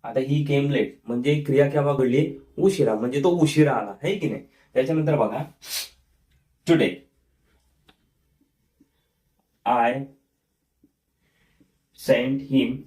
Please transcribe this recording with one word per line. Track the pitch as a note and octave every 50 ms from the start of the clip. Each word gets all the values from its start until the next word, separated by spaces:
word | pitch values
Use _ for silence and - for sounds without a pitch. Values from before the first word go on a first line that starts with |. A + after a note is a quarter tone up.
| _
आता | A#2 A#2 C3
he | C3 C#3 C#3+ D3+ C#3+
came | C#3+ C#3+ C#3 C#3 C#3+
late | C#3 B2+ G#2 - - _ _
म्हणजे | - A#2+ B2 B2 C#3+ D3+ D3+ D3
क्रिया | - C3+ C3+ C#3+ C#3
केव्हा | C#3 D3 C#3+ C#3+ C#3+
घडली? | C3 C3 B2 A#2+ C#3 D#3 - - - - _ _ -
उशिरा, | - G3 F#3+ - C3+ A2+ A2
म्हणजे | G#2 A2+ B2 C3 C#3+ C#3
तो | F3
उशिरा | F3 F3 D#3 D3 C3+ D3 D#3 C#3+ B2+
आला, | A2+ G#2 G2+ G2 - -
है | E3+ G3+ G#3
की | D#3+ C3
नाही? | G#2+ F#2+ - _ _ _ _ _ _
त्याच्यानंतर | B2+ C3 C#3 D#3+ D#3 D3+ D3+ D3
बघा, | C#3+ - G#2+ - - D3+ - - _ - - - - - - _ _ _ _ _ _ _ _ _ _ _ _ _ _ _
today | - E3+ D3+ - - - - - _ _ _ _ _ _ _ _ _ _ _ _ _ _ _ _ _ _ _ _ _ _ _ _ _ _ _ _ _ _ _ _ _ _ _ _ _ _ _ _ _ _ _ _ _ _ _ _ _ _ _ _
I | A#2+ B2 B2 A#2+ A#2+ B2+ C#3 C#3 - - _ _ _ _ _ _ _ _ _ _ _ _ _ _ _ _ _ _ _ _ _ _ _ _ _ _ _ _ _ _ _ _ _ _ _ _ _ - -
sent | B2+ A#2+ B2 C3 C#3 C#3 - - C3+
him | C3 A#2 A2+ C3 C#3 -